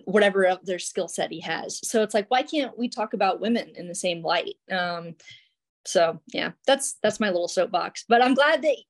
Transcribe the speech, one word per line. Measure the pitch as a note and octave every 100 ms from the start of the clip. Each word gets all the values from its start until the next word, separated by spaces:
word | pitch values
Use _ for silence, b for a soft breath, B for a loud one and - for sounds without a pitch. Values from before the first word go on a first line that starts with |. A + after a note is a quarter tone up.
| -
whatever | G#3 G3+ G3 F#3
other | F#3 F3+ F3
skill | - - E3+
set | - E3
he | E3
has. | E3 E3 - - -
So | A3+
it's | G#3+
like, | G#3+ G#3
why | B3+
can't | C#4+ D#4 B3+ -
we | A#3+
talk | - A3
about | G#3 F#3+ F3
women | G#3+ A#3 - -
in | F3
the | F3
same | F#3 E3+
light? | D#3+ F3 - - -
Um, | F#3 F3 F3 E3+ E3 b b b _ _ _ -
so | F#3 E3 E3 -
yeah, | F3 E3 - -
that's, | C#4 - -
that's | G#3+ G#3+
my | G#3
little | F3 F3
soapbox. | - F3 F3 E3+ - -
But | A#3
I'm | B3+ C4+
glad | D4 D#4
that, | D4+ A3+